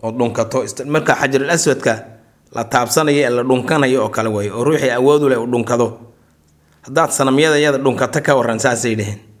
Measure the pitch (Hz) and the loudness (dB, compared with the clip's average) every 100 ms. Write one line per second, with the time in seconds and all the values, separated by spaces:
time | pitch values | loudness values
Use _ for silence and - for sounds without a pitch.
0 | 113 117 120 107 110 131 110 - 135 151 | -8 -2 -2 -2 -4 -2 -6 -8 -4 -2
1 | - 127 143 135 139 170 160 135 135 110 | 0 0 0 0 0 0 0 0 0 -2
2 | - - _ _ _ 117 113 127 120 - | -6 -20 _ _ _ -10 0 0 2 0
3 | 156 143 131 123 120 127 127 160 135 131 | 2 2 2 0 2 0 0 0 2 2
4 | 107 - 110 104 101 101 127 156 131 123 | 0 -2 -2 -2 -4 -2 0 2 0 2
5 | 131 147 147 123 117 120 117 120 117 - | 4 4 4 0 0 -2 -2 0 0 -4
6 | - _ _ _ _ _ _ _ - 135 | -20 _ _ _ _ _ _ _ -6 -2
7 | 160 - 139 135 156 151 151 139 135 120 | 0 0 2 2 4 4 2 2 0 0
8 | 127 147 147 135 117 113 131 120 117 110 | -2 -2 0 0 2 0 0 0 -2 -2
9 | 101 104 - - | -4 -8 -14 -20